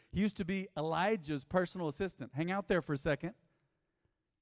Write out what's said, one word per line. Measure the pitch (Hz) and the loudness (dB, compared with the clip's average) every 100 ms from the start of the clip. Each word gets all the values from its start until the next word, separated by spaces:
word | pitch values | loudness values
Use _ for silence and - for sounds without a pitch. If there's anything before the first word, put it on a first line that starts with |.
| _ | _
He | 170 | 0
used | 208 - | 0 0
to | 180 | -2
be | 196 190 151 | -2 -2 -4
Elijah's | 160 165 196 220 147 147 - | 0 2 2 2 0 -4 0
personal | 185 175 185 160 | 0 2 -2 -4
assistant." | 143 190 - 123 | -2 -4 -4 -8
Hang | 131 170 | -4 -2
out | 196 196 | -2 2
there | 185 | 2
for | 156 | 2
a | 143 | 0
second. | 165 143 170 - _ _ _ _ _ _ _ _ _ _ | 2 0 -2 -10 _ _ _ _ _ _ _ _ _ _